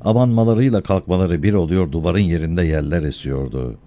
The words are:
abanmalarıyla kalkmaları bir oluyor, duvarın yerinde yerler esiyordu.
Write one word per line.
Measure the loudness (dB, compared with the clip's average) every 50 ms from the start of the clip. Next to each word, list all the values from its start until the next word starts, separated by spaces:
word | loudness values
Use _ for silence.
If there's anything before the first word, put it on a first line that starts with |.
abanmalarıyla | -2 0 2 2 2 2 4 2 2 2 2 2 2 2 2 0
kalkmaları | 0 0 -2 -2 0 0 0 0 2 2 0 0 0
bir | 2 2
oluyor, | 2 0 0 0 0 0 0 -2
duvarın | -2 -2 0 2 2
yerinde | 2 2 0 0 -2 -2 0 0 0
yerler | 0 0 0 -2 -2 -2 -2 -2
esiyordu. | -4 -6 -6 -6 -6 -6 -4 -6 -6 -6 -6 -6 -8 -8 -12 -16